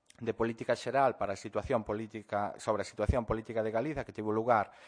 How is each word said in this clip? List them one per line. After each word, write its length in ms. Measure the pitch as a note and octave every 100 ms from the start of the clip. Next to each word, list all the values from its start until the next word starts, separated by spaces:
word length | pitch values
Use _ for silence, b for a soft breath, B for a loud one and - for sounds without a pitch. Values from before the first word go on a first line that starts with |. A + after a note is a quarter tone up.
| _ -
de 160 | A#2
política 400 | A2 A#2 A#2 -
xeral 400 | A#2 - B2+ C3+
para 220 | A2 G2+ G2
a 20 |
situación 460 | A2 G#2 - B2+
política, 720 | G#2+ G#2+ A2 A2 G2+ G#2 G2+ -
sobre 260 | - G#2
a 60 | G2
situación 340 | - G#2 C3
política 400 | A2+ A2 A2 A2+
de 80 | A2
Galiza, 320 | A2 C3+ C#3
que 140 | B2 -
tivo 160 | G#2+
lugar 400 | G#2+ A2+ A2+ G2 B